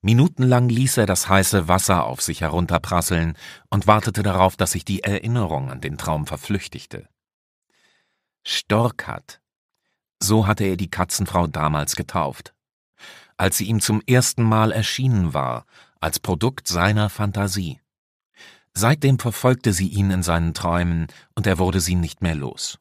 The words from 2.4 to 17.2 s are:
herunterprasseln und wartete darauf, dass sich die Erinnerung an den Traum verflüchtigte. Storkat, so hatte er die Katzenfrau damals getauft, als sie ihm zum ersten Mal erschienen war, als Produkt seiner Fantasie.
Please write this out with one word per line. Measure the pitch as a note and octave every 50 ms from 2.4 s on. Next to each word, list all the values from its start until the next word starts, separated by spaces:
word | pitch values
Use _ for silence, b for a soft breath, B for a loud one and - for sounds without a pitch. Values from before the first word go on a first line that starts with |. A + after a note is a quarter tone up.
herunterprasseln | E2+ D#2 D2+ E2+ F2+ D2+ F2 E2 - - F#2+ F2 E2+ - F2+ E2+ E2 E2 D#2+ B B B B B B B
und | - G2+ F#2+
wartete | G#2 G#2+ G#2+ G#2 A#2 F#2+ - G2+
darauf, | G2+ F#2 F#2 F#2 F#2+ -
dass | - F#2+ F2 -
sich | F2+ -
die | - G2 F#2 -
Erinnerung | G2 G2+ G2+ - A2 A#2+ B2 G#2+ E2 D#2+ C#2+ C2+ C2+
an | C#2 C2
den | B1+ C2+ D2
Traum | C#2+ - - D#2 D#2 D2+
verflüchtigte. | - - D#2 - - G2+ G2 - - - - - - - - - _ _ _ _ _ _ _ _ _ _ _ _ _ _ _ _ _ _ _ _ _ _ _ _ _ _ _ _
Storkat, | - - - - _ G#2 G#2+ A#2 A#2+ - - - - - G1+ _ _ - _ _ _ _ _ _ _ _ _ _ _ _ _ _ _ _ _
so | - G2 G#2+ A2 G#2+ G2
hatte | G#2+ - G#2+
er | G2 F#2
die | F2 F#2+ E2
Katzenfrau | - - F2+ - - - G2 - - F2+ F2
damals | E2 C#2+ D#2+ D2+ D2+ D2+ D2+ D2+ - -
getauft, | - - - - F#2+ D#2 C#2 C2 - - - _ _ _ _ _ _ _ _ _ B B B B B B B B
als | B F2+ G2 - -
sie | G2+
ihm | F#2+ A2+ G#2+
zum | - - G#2+ G#2+ -
ersten | - B2+ B2+ B2 - - - A#2+
Mal | A2 A2 A2 A2 A2 -
erschienen | A2+ G#2 - - - C3 C3 B2 G#2 F2+ E2 C2+
war, | D2 C2+ B1+ A#1+ A#1 - b b b b b b b
als | - D#2+ - -
Produkt | _ - F#2 D#2 - A#2+ C3+ - -
seiner | - - F2 F2 G2+ G#2 G#2+ G#2 G#2
Fantasie. | - -